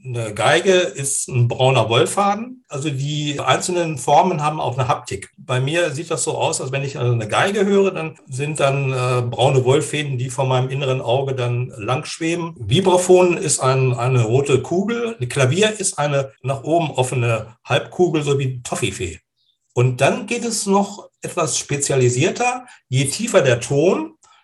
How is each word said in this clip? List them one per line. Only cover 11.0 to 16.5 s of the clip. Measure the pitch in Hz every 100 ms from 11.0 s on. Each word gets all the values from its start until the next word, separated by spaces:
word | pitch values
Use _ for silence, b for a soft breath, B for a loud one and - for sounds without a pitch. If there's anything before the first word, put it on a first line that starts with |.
Auge | 117 131 135
dann | 120 120 120 123 -
langschweben. | 104 143 - - 165 170 165 165
Vibraphon | 104 160 190 180 185 180 180 165
ist | 151 -
ein, | 131 131 131
eine | 123 127 127
rote | 107 127 - 123
Kugel, | - 175 202 233 226 226
ein | 123
Klavier | 147 127 170 214 214
ist | 190 -
eine | 147 139 127 B
nach | 131